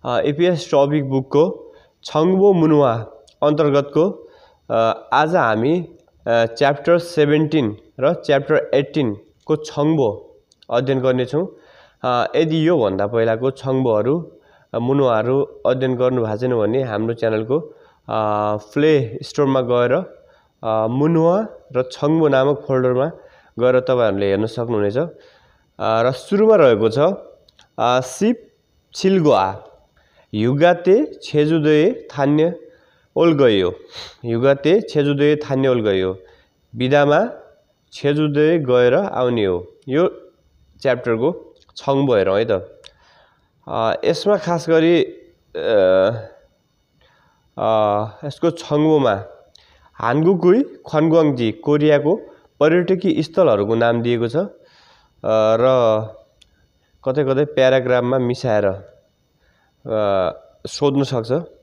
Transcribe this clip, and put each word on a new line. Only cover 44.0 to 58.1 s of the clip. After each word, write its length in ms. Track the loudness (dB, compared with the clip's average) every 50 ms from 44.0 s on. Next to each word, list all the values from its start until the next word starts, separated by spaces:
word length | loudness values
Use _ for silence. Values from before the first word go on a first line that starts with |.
| -2
यसमा 320 | -4 -4 -2 -2 -2 -2
खास 320 | -2 -2 -4 -4 -4 -2 0
गरी, 340 | 0 2 4 4 2 2 0
अ, 680 | -2 -6 -20 -20 _ _ _ _ _ _ -6 -2 0 2 4 4 4 4 4 2 2 0 -4 -12 -16 -20 _ _ _ _ _ _ _ _ _ _ _ _ _ _ _ _ _ _ _ _ _ _ _ _
अ, 100 | -6 -2 0 0 0 0 0 0 -2 -4 -6 -12 -14 -14
यसको 240 | -14 -8 -4 -4 -4
छङ्बोमा 760 | -4 -4 -8 -4 -2 0 2 2 2 2 2 0 0 -2 -6 -14 -20 -20 _ _ _ _ _ _ _ _ _ _ _
हानगुकुई 720 | -6 -4 -2 0 2 2 2 0 2 2 4 4 4 2
खनगवाङजी 880 | -2 -8 -20 -14 -4 -2 0 2 2 2 2 2 2 0 0 -2 -2
कोरियाको 640 | -4 -4 -2 -2 0 2 4 4 2 2 2 0 -2 -2 -4 -18 -20 _ _ _ _ _
पर्यटकीय 640 | 2 4 4 2 2 0 -2 0 0 -2 0 0 -4
स्थलहरूको 520 | -2 0 2 4 4 4 2 2 0 0
नाम 260 | 2 2 2 2 0
दिएको 260 | 0 -2 -2 -2 -2
छ। 80 | -2 -2
अ, 120 | -4 -4 -4 -10 -20 -20 _ _ _ _ _ _ _ _ _ _ _ -4 0 0 2 2 2 2
र 100 | 2 2 2 4 4 4 2 2 0 -2 -8 -14 -20 _ _ _ _ _ _ _ _ _ _ _ _ _ _ _ _ -6
कतै 200 | -4 -2 -2 0
कतै 220 | 0 0 0 -2
प्याराग्राफमा 720 | -2 0 0 2 2 2 2 0 0 0 0 0 0